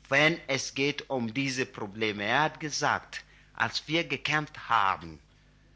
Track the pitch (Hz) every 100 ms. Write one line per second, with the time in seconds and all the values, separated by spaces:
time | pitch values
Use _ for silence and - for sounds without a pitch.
0 | - 135 156 165 - 135 - - 139 143
1 | - 131 117 110 135 127 123 - 107 107
2 | 110 104 104 131 156 - 156 - 143 101
3 | - - - - - - 113 - - 160
4 | 156 135 - 151 147 - - 113 98 82
5 | 82 76 - - - - -